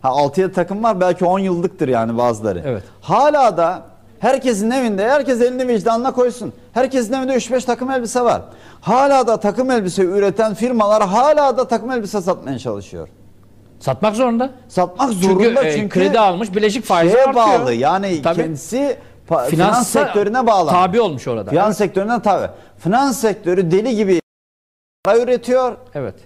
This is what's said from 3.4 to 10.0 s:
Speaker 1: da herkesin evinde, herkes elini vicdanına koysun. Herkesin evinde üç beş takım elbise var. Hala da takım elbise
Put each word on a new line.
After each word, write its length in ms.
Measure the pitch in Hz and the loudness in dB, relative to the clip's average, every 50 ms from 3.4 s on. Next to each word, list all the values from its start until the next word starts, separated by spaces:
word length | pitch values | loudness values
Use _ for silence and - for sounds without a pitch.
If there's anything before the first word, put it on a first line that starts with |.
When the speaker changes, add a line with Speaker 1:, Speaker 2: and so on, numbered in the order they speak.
| 262 220 185 | 2 2 2
Speaker 1:
da 240 | 165 170 165 185 - - - - - - - - - | 2 0 0 -2 -6 -12 -20 -20 -20 -20 -20 -14 -2
herkesin 520 | 190 233 277 262 - 262 233 190 208 220 | 0 0 0 2 0 -2 -2 0 -2 -2
evinde, 380 | 247 269 254 226 202 190 208 240 | 0 0 -2 -2 -2 -2 0 2
herkes 320 | 277 294 262 254 254 226 | 2 0 2 0 0 2
elini 260 | 240 247 254 254 254 | 2 0 0 -2 -2
vicdanına 440 | 247 240 208 170 233 226 226 247 262 | 0 -2 0 0 0 -2 0 -2 -2
koysun. 420 | 254 254 247 247 233 240 214 143 - - - - - | 0 0 -2 -2 -2 -6 -12 -12 -12 -16 -20 -6 -2
Herkesin 400 | 233 262 254 269 262 240 196 262 | -2 -2 0 0 -4 -2 -2 -4
evinde 200 | 262 262 262 269 | -4 -2 -2 -2
üç 160 | 240 - - | -2 -2 -2
beş 140 | 254 254 254 | -4 -2 -2
takım 260 | 254 233 233 254 262 | -4 -4 -4 -4 -4
elbise 300 | 269 254 233 208 - 247 | -4 -4 -6 -4 -2 0
var. 200 | 247 233 143 90 - - - - - - - - | 0 0 0 -2 -6 -12 -20 -20 -20 -20 -20 -10
Hala 460 | - 170 220 254 277 285 277 262 240 | -2 0 2 2 4 4 4 2 2
da 120 | 220 220 208 | 2 0 0
takım 320 | - 208 196 226 254 262 | 0 -2 -2 -2 -2 0
elbise 320 | 254 233 196 180 - 202 | 0 0 -2 -2 0 0